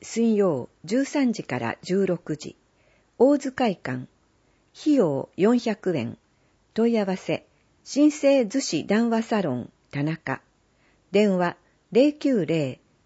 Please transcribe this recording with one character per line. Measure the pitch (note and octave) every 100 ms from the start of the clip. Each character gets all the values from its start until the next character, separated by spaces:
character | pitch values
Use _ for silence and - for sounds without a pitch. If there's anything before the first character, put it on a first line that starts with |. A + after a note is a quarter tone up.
水 | - A3 A#3 G#3+
曜 | F#3+ C#3 - _
十 | D#3+ A#3+
三 | C#4 D4+ C4
時 | G#3+
か | - B2
ら | A2+ -
十 | - F#3+ F#3+
六 | E3+ - D3+
時。 | - - _ _ _ _ _ -
大 | C4 C#4+
津 | C4+
会 | - B3 F3+
館。 | - B2+ C3 _ _ _ _ _ _ -
費 | D#4
用 | C#4 F3 C3+ - -
四 | G3 B3
百 | A#3 G#3 F#3+ D#3+
円。 | A2+ A2 _ _ _ _ _
問 | - A#3
い | A3+
合 |
わ | F#3+ F#3
せ、 | - D3+ - _ _ _
新 | - B3+ D4+
生 | D4 C#4 C#4
逗 | G#3+ C4+
子 | - D#3 -
談 | G#3 A#3
話 | A3+
サ | A3+ A3
ロ | F3
ン | B2 - _ _
田 | C#3+
中。 | D3 D#3+ - C3 _ _ _ _ _ _ _
電 | G3+ G#3+ F#3
話、 | F3 - _ _ _
零 | G#3 D4
九 | D4 C#4+ A#3+
零 | D3 D#3+ C#3 - _ _